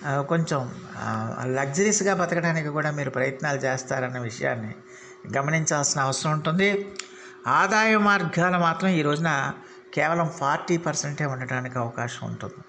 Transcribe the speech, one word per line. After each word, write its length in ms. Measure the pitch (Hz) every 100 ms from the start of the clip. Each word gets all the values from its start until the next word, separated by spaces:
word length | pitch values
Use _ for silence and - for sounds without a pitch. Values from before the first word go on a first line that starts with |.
| 147
ఆ, 160 | 139
కొంచెం, 540 | 139 165 160 147 123 - - -
ఆ, 460 | 110 110 113 - 123
లగ్జరీస్‌గా 680 | 131 139 143 208 208 196
బతకడానికి 540 | 185 170 170 165 160 151
కూడా 240 | 147 151
మీరు 180 | 147 139
ప్రయత్నాలు 480 | 127 131 131 151 139
చేస్తారన్న 640 | 131 131 - 135 127 123
విషయాన్ని 560 | 117 107 139 123 107 - - - - - - 123
గమనించాల్సిన 640 | 139 160 156 151 139 151
అవసరం 300 | 135 131 160
ఉంటుంది. 640 | 156 156 165 196 202 202 - - - - - 120
ఆదాయ 500 | 143 185 214 220 220
మార్గాలు 600 | 208 202 170 170 180 180
మాత్రం 320 | 165 160 190
ఈ 120 | 175
రోజున 520 | 147 147 165 143 135 139 - - -
కేవలం 360 | - 151 170 165
ఫార్టీ 480 | - 139 156 - 170
పర్సెంటే 480 | 165 147 143 143 147
ఉండటానికి 540 | 131 127 127 127 127
అవకాశం 480 | 117 - 120 - 117
ఉంటుంది. 360 | 113 107 -